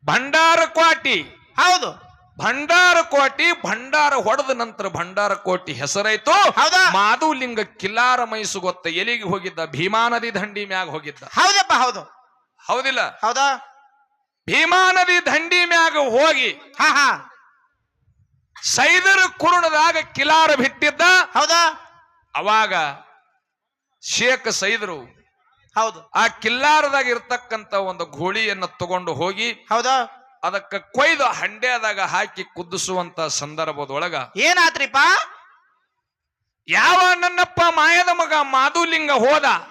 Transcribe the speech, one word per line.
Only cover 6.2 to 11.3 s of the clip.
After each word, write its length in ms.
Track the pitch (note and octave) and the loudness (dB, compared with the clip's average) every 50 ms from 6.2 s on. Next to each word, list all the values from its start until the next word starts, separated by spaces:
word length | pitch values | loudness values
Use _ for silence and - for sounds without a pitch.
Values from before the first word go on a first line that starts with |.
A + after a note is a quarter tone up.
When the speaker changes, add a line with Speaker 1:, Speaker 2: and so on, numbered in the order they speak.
| - C#4+ E4 G4 G4+ D#4+ | 0 2 4 4 4 4
Speaker 2:
ಹೌದಾ? 300 | - - C4+ D#4 F4 F4+ F#4+ F4 | 4 2 0 2 4 4 2 4
Speaker 1:
ಮಾದುಲಿಂಗ 720 | C#4 C#4+ D4+ D#4+ - B3 - D#4+ D4+ C4 C4 B3 A#3+ G#3+ G#3 - _ _ | 2 2 2 2 2 2 0 -2 -2 -2 -6 -8 -6 -6 -8 -8 _ _
ಕಿಲ್ಲಾರ 460 | - F#3+ G#3+ A3+ A#3+ B3+ B3+ A#3+ A#3+ | -10 -6 -2 0 0 2 2 0 -2
ಮೈಸು 360 | A3+ A3 A3 G#3+ G3 - G3 | -4 -6 -8 -8 -8 -8 -6
ಗೊತ್ತ 280 | F3 F#3 F3 - - E3+ E3 | -6 -6 -6 -6 -8 -6 -4
ಎಲ್ಲಿಗೆ 300 | E3+ G3 A3+ A#3+ A#3 G#3+ | -4 -4 -4 -4 -4 -4
ಹೋಗಿದ್ದ? 360 | F#3 F3+ G3 F3 F#3 E3+ D#3+ E3 | -6 -6 -6 -6 -10 -8 -8 -10
ಭೀಮಾ 360 | D#3 C#3+ C3+ E3+ F#3+ G#3+ A3 A#3 A#3+ | -8 -6 -4 -4 -2 0 0 0 0
ನದಿ 220 | A#3+ A#3 A3 A#3 A3 | -2 -2 -4 -6 -6
ದಂಡಿ 320 | G3 F#3+ G#3 G3+ G3+ G3+ | -6 -8 -8 -10 -12 -10
ಮ್ಯಾಗ 240 | G3 F#3+ F#3 F#3 E3 | -8 -6 -6 -6 -6
ಹೋಗಿದ್ದ. 340 | C#3 D#3 D3+ D3 C#3+ - - - | -10 -12 -12 -14 -18 -16 -20 -8